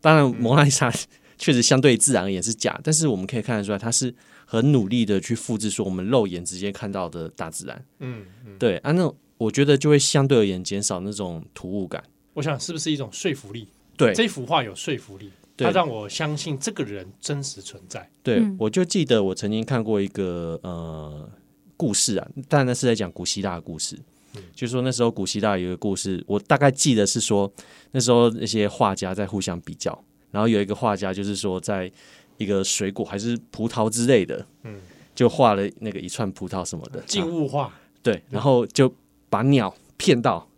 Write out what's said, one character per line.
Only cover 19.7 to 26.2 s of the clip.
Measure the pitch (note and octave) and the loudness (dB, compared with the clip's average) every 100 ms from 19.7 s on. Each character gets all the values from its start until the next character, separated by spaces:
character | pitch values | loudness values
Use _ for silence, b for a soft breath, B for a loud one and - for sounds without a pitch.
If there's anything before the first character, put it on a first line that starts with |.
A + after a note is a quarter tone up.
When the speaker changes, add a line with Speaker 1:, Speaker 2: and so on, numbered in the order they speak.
| B2+ | -2
Speaker 1:
过 | A2 G#2+ | 2 0
一 | G2 | 0
个， | - F#2+ F2 E2+ E2 | -2 -4 -4 -6 -8
呃， | F#2 E2+ E2 D#2 D2+ D2 - A2 _ _ _ _ | -8 -10 -8 -10 -12 -14 -16 -20 _ _ _ _
故 | D#3 | -2
事 | G2+ - F#2+ | 0 0 -2
啊， | - - B2+ | -6 -14 0
当 | D3 | 2
然 | B2+ | 2
那 | |
是 | B2 B2+ | 0 0
在 | |
讲 | A2+ F#2+ | 0 -4
古 | - | -6
希 | F2 G2 | -6 -4
腊 | G2 | -4
的 | F2 | -6
故 | E2 D#2+ | -10 -10
事。 | - - - B B G#2+ | -10 -10 -20 B B -20
Speaker 2:
嗯。 | F2+ | -20
Speaker 1:
就 | - A#2+ | -8 -4
说 | B2+ | -2
那 | B2+ | -2
时 | A#2+ | 0
候 | A#2 | 0
古 | A2+ | 0
希 | F#2 G#2+ | -4 -2
腊 | G#2 F#2+ | 0 0
有 | |
一 | F2+ | -2
个 | F2+ | -4
故 | G#2+ F#2+ | -4 -2
事， | G2 F2+ | -4 -6